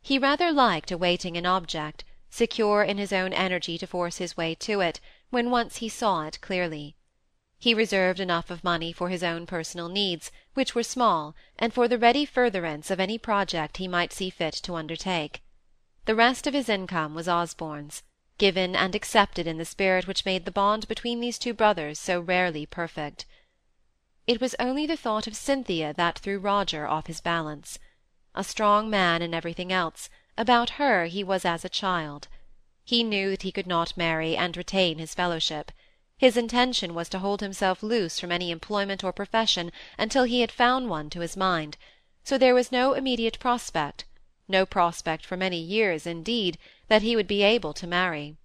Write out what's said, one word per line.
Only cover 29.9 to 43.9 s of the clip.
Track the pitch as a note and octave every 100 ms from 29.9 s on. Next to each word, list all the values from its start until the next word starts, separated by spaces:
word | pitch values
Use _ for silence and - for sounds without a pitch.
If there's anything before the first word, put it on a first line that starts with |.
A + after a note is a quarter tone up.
| - - - _ -
about | A#3 A#3+ A#3 -
her | C#4+ G3
he | E3+ F#3
was | F#3+ F#3+
as | F3+ E3+
a | F#3
child. | - G3 F3+ D#3 C#3+ - - - - _ _
He | - A#3+
knew | A3+ G3+ G3
that | F#3+
he | F#3+
could | G3 F3+
not | E3+ E3+
marry | - E3 D#3+ D#3+
and | - F3 E3+
retain | F3+ G3 F3+ D#3
his | D#3+
fellowship. | - F3+ E3 - D3+ - - _ _ _ _
His | C4 A3+
intention | A#3 A#3+ B3+ A#3+ F3+
was | E3+ E3+
to | F#3+
hold | G3 G3+
himself | G3+ F#3+ F#3+ F#3
loose | G#3+ A#3 E3+ -
from | F3
any | F3 F3+
employment | E3 - G#3 G3 G3
or | F#3
profession | F3+ G3+ A3+ A3+ - E3+ - - -
until | A3 C#4
he | B3 B3
had | A3+
found | - B3 C4 B3
one | D#3+ D3+
to | F3
his | E3+
mind, | F#3+ F#3+ E3+ D3+ - - _ _ _
so | - C4+
there | B3+
was | B3 A#3+
no | B3+ C4
immediate | C4+ C4 A#3+ A3+ -
prospect, | B3+ A#3+ - E3 D3